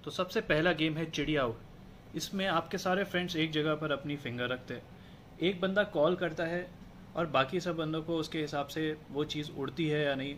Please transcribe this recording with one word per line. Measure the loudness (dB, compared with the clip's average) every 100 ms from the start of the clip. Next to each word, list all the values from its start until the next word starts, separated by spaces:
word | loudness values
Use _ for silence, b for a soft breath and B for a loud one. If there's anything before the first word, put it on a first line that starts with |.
तो | -8
सबसे | -4 0 0
पहला | 2 4 4 4
गेम | 2 0
है | -2
चिड़िया | -2 0 2 2
उड़। | -2 -10 -18 -18 -18 -10 -8
इसमें | -4 -2 2
आपके | 2 0 -2
सारे | 2 2
friends | 2 0 0 2
एक | 2
जगह | 2 2
पर | 2 0
अपनी | -2 -2 -4
finger | -4 -2 -2
रखते | -2 -4
हैं, | -10 -10 B B B B 0
एक | 0 2
बंदा | 2 4 2 4
call | 4 4
करता | 0 0
है | -2 -2 -4 -12 -16 -16 -8 -2
और | 2
बाकी | 4 4 2
सब | 0 0
बंदों | 0 0
को | 0 0
उसके | 0 -2
हिसाब | -2 -2 -2
से | 0 -2 -2 -6
वो | -2
चीज़ | -2 -2 -4
उड़ती | -4 -4 0 2
है | 4
या | 2
नहीं | 0 -2